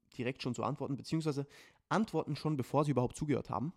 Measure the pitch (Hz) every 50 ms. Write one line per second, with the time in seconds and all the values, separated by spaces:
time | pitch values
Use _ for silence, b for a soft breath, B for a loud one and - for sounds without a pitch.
0 | _ _ - - 120 120 135 - - 131 120 - - 107 139 - 139 - 139 -
1 | - - - 165 156 156 139 139 143 B B B B B B B B _ 147 185
2 | 220 - - 160 - - 147 - - 156 156 139 120 - - 139 151 147 139 123
3 | 123 117 - - 156 147 139 113 - - - 101 117 156 -